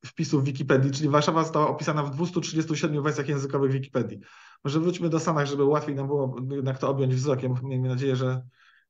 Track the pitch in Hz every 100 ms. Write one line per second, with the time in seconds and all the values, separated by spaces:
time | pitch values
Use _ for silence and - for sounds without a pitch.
0 | - - 160 143 139 135 135 135 139 135
1 | 147 143 151 160 160 156 151 147 156 151
2 | 143 135 170 170 151 160 156 151 165 147
3 | 147 143 139 139 135 143 135 135 131 127
4 | 107 107 - - - - 143 156 175 175
5 | 170 156 170 156 139 143 139 151 143 135
6 | 135 143 131 123 131 139 131 131 139 139
7 | 131 127 143 123 127 123 135 131 127 127
8 | 139 127 131 127 127 _ _ _